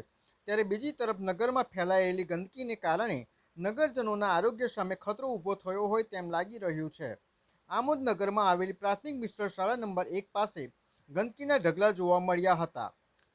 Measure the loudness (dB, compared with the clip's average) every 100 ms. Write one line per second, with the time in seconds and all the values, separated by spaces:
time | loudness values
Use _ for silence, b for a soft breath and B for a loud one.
0 | -10 _ _ _ -4 -2 0 -2 0 8
1 | 8 8 -2 2 2 2 0 0 2 4
2 | 4 2 -2 -4 -6 -8 -8 -4 0 0
3 | 0 -2 -6 _ _ -6 -4 0 0 0
4 | -2 0 0 2 0 0 -6 -4 -6 -6
5 | -6 -6 -4 -6 -4 -6 -4 -4 -2 -2
6 | -2 -6 -4 -4 -4 -6 -6 -4 -6 -8
7 | -10 -10 _ _ _ _ -6 -4 0 0
8 | 0 -2 0 2 2 2 0 -4 -2 -2
9 | -4 -8 -8 -6 -8 -2 -2 -2 -4 -4
10 | -4 -4 -6 -4 -4 -4 -14 _ _ _
11 | -10 -6 -6 -4 0 2 2 2 2 2
12 | 2 2 2 2 2 2 0 -6 -10 -12
13 | _ _ _